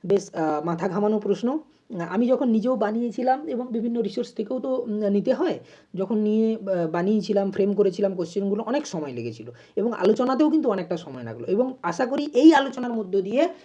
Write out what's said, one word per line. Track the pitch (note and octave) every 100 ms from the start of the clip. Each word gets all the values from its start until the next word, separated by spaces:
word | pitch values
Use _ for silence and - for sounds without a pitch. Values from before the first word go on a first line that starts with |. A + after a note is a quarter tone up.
| F3+
বেশ, | G3 -
আহ, | E3 D#3 D3+
মাথা | E3 E3 F#3+
ঘামানো | F3+ G#3 G#3+
প্রশ্ন। | G#3 G3+ A#3 D4+
আহ, | - _ _ G3
আমি | E3+ G3 A#3+
যখন | B3+ C4
নিজেও | A3 A3+ B3+
বানিয়েছিলাম | G3+ A3 A#3+ G#3 B3+ C4 D#4
এবং | B3 B3
বিভিন্ন | A3+ A#3 A#3
রিসোর্স | G#3+ - -
থেকেও | - G#3 B3+
তো, | C4 C4
উম, | A3+
নিতে | G#3 G#3 G3+ F3
হয়, | B3 F4 - - - _
যখন | E3+ F#3+ G#3+
নিয়ে, | G#3+ G#3+ A3 A3
আহ, | G3 F#3 E3
বানিয়েছিলাম, | E3+ F#3 G#3+ F#3+ G3 G3
ফ্রেম | F#3+ G3
করেছিলাম | G3 G3 F#3 G3
কোশ্চেনগুলো, | F#3 E3+ G3+ G3 G3+
অনেক | A3+ C#4+ D4
সময় | F3+ D3
লেগেছিল | A#2+ A#2 A2 A#2 - - -
এবং | A3
আলোচনাতেও | A3+ F#3 A3 B3+ B3+ D4+
কিন্তু | D#4 C4
অনেকটা | F#3+ E3+ E3+
সময় | D3+ C3
লাগলো। | A#2 A2+ B2
এবং | G3 C4 B3+
আশা | E3+ E3+ B3
করি | C#4+ D4
এই | B3 D#4
আলোচনার | D4 C4+ B3 B3
মধ্য | A3+ F#3+ G3
দিয়ে | F#3+ B3 E4 -